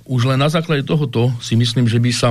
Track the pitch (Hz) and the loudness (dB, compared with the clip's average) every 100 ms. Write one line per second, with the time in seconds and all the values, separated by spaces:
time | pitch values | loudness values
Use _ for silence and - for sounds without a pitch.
0 | - 127 123 131 143 165 165 147 135 160 | -6 -2 0 2 0 0 -2 -2 0 -2
1 | 147 117 123 117 - 117 120 131 120 117 | 0 0 0 -2 -2 0 0 2 0 2
2 | 120 120 123 | 0 0 0